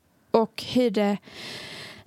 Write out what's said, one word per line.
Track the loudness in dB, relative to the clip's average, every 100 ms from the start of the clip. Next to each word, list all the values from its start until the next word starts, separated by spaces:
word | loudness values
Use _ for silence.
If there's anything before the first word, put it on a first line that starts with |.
| _ _ _
och | 2 2 -4 -2
hyrde | 2 2 2 2 0 -6 -16 -14 -14 -14 -16 -16 -18